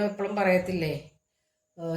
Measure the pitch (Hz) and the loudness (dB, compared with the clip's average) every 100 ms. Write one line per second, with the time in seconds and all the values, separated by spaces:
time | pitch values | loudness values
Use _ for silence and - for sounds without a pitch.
0 | 208 202 202 208 190 185 185 185 156 139 | 0 -2 -4 0 4 4 2 -2 -2 -4
1 | - _ _ _ _ _ _ - 165 | -8 _ _ _ _ _ _ -10 -6